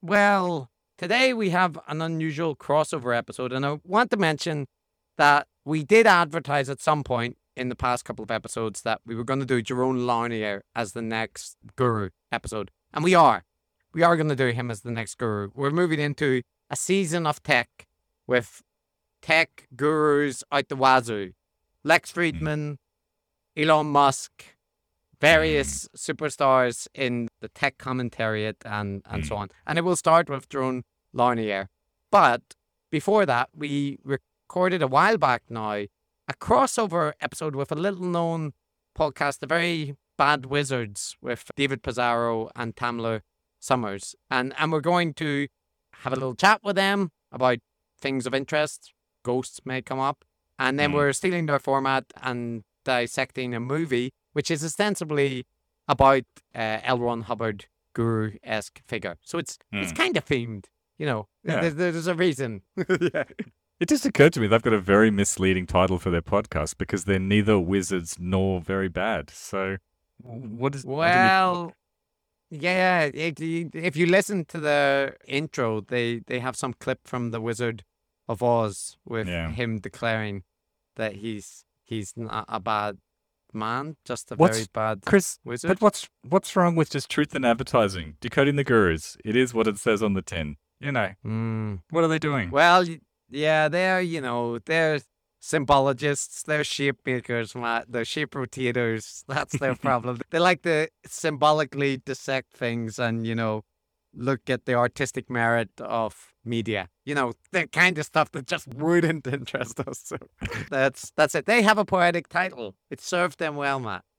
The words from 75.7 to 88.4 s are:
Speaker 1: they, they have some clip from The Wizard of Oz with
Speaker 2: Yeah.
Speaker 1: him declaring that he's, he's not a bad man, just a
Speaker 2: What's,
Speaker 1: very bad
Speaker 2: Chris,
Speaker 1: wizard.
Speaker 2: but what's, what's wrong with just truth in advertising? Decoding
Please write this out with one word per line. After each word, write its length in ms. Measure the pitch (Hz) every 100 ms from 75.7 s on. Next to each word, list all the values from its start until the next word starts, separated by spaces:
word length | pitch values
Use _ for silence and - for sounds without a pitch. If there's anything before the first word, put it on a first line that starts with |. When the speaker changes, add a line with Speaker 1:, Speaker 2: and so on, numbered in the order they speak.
| 110
Speaker 1:
they, 400 | 98 123 117 117 104
they 120 | 123
have 160 | 123 127
some 160 | 135
clip 340 | 117 - 131 -
from 240 | 127 120
The 80 | 113
Wizard 460 | 110 110 120 113 - _ _ _ _
of 160 | 117
Oz 540 | 123 117 110 98 - - -
with 240 | 117 101
Speaker 2:
Yeah. 200 | 87 82
Speaker 1:
him 280 | 80 120 110
declaring 640 | 98 - 117 110 107 98 - _ _ _ _ -
that 180 | 110 101
he's, 480 | 110 107 95 - _ _ _
he's 260 | 113 101 -
not 260 | 113 110 107
a 100 | 110
bad 380 | 101 107 104 98 _ _ _ _ _
man, 420 | 110 110 120 147 151
just 260 | - 120 -
a 60 | 127
Speaker 2:
What's, 220 | 160 110
Speaker 1:
very 100 | 110
bad 300 | - 110 107 -
Speaker 2:
Chris, 340 | - - - -
Speaker 1:
wizard. 240 | 120 165
Speaker 2:
but 100 | 185
what's, 280 | 214 - - _ 135
what's 260 | 180 - -
wrong 180 | 175 165
with 140 | 156
just 200 | 143 -
truth 240 | - 147
in 120 | 151 127
advertising? 720 | 117 131 131 107 95 78 -
Decoding 380 | 117 -